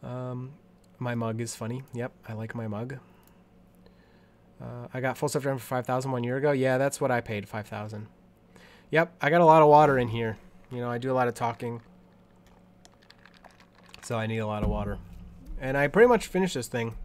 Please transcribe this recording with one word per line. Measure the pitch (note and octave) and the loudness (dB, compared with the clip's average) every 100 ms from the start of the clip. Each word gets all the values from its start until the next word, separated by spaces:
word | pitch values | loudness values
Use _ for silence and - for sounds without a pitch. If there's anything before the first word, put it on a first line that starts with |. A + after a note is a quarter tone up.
Um, | C3 B2+ B2+ B2 C3 D3 _ _ _ _ | -12 -10 -8 -10 -12 -16 _ _ _ _
my | B2 A#2+ | -6 -4
mug | A2+ A2+ | -4 -4
is | A#2 - | -6 -8
funny. | A2+ B2 C3+ | -8 -8 -10
Yep, | B2 B2 - - | -10 -10 -10 -14
I | |
like | A2 A2+ A#2+ | -10 -10 -8
my | A2+ | -8
mug. | G#2+ B2 C3+ - - - - _ _ - - - - - - _ _ _ _ | -8 -8 -12 -18 -20 -20 -20 _ _ -20 -20 -20 -20 -20 -20 _ _ _ _
Uh, | B2 A#2+ A#2+ | -14 -14 -12
I | C3 | -6
got | B2+ A#2+ | -4 -2
full | D3 | -2
self-driving | D3 C#3 C3+ | -2 -2 -4
for | A2+ | -4
five | B2+ B2 | -4 -2
thousand | B2+ C3 | -2 -2
one | B2+ | -4
year | A#2+ C3 | -2 0
ago. | C#3+ | 0
Yeah, | C#3 C3 C3 | 2 2 2
that's | C#3 - | 0 0
what | C#3 | 0
I | A#2+ | 0
paid, | A2+ G#2 G2+ | -2 -8 -6
five | A2 G#2 | -10 -10
thousand. | G#2+ G#2+ G#2+ G#2+ - - _ _ - - - - | -10 -10 -12 -14 -18 -20 _ _ -20 -20 -20 -2
Yep, | D3+ E3+ - | 0 0 0
I | C#3+ | 2
got | E3 | 6
a | E3+ | 8
lot | D#3+ | 10
of | D3+ | 10
water | D3 D3+ C3+ | 10 8 4
in | A#2+ | 0
here. | A#2 A2+ A2 - - - | -2 -4 -4 -14 -20 -14
You | B2+ | -8
know, | A#2+ | -6
I | A#2+ | -4
do | B2+ | -2
a | |
lot | B2+ B2 | 2 0
of | |
talking. | A#2+ A#2+ A2+ A#2+ A#2 - - - - _ _ - - - _ - _ _ - - - - - - _ - - | 0 -4 -4 -8 -10 -14 -20 -20 -20 _ _ -20 -20 -20 _ -20 _ _ -20 -20 -20 -20 -20 -20 _ -20 -20
So | - A#2 | -8 -4
I | A2 | -2
need | A2 | -4
a | G#2+ | -4
lot | G#2+ | -2
of | G#2 | -2
water. | G#2+ G#2 G2+ - - - - - - | -2 -4 -8 -10 -18 -18 -18 -12 -8
And | C3 C3+ | -4 0
I | C#3+ | 0
pretty | F#3 A#3+ | 6 6
much | A3+ - | 6 2
finish | F#3 F#3 | -2 -2
this | C3+ A#2+ | -2 -6
thing | B2 A2+ A2+ | -4 -4 -8